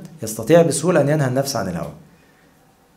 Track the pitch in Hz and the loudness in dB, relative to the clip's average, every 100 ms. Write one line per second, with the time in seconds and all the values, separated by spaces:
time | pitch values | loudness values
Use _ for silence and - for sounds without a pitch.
0 | - - 107 113 110 165 147 127 175 165 | -12 -12 -10 -6 4 4 4 0 0 2
1 | 139 156 131 123 139 113 92 85 73 - | 2 0 0 -2 -2 -4 -6 -6 -10 -14
2 | - - _ _ _ _ _ _ _ | -20 -20 _ _ _ _ _ _ _